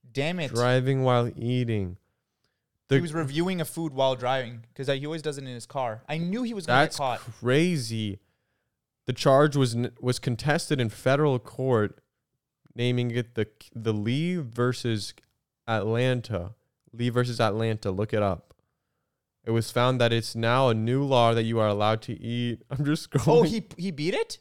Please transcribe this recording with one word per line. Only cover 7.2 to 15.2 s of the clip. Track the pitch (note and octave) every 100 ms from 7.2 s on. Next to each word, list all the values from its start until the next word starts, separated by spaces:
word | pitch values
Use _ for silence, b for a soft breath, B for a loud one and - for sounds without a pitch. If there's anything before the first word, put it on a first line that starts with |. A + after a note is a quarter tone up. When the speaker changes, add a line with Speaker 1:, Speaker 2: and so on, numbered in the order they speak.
| - - A#2 C#3 F3 E3 A#2 A2+ G#2+ F#2 _ _ _ _ _ _ _ _ -
Speaker 2:
The |
charge | B2+ D3+ C3+ D3+ C#3
was | B2+ A#2
n-, | A#2+ -
was | B2 B2
contested | - A#2 D3 D#3+ - C#3
in | A#2
federal | - B2+ C#3 D3+ B2+
court, | - - C3 A#2 G#2 - _ _ _ _ _ _ _ -
naming | B2 B2 A#2+
it | A#2 A#2
the, | - G#2 _ -
the | A#2+ A2
Lee | G#2+ G#2 C3+ E3+ F3+
versus | B2 A2+ B2 B2+ A#2+ A2 F#2+ -